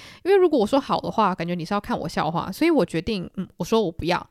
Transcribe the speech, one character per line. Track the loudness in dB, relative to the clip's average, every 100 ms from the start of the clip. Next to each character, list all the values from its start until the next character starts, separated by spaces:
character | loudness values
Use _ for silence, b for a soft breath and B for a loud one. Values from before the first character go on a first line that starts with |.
| B B
因 | 2
为 | 4
如 | 6
果 | 4
我 | 4
说 | 2
好 | 0 -2
的 | -2
话， | 0 0
感 | 0 -4
觉 |
你 | -6
是 | -4
要 | -4
看 | -4 -6
我 | -4
笑 | -2 -2
话， | -2 -4
所 | 0 2
以 |
我 | 4 2
决 | -2
定， | -4 -6 -8 -10
嗯， | -10 -10
我 |
说 | -2 0
我 | 0
不 | -2 -2
要， | -2 -4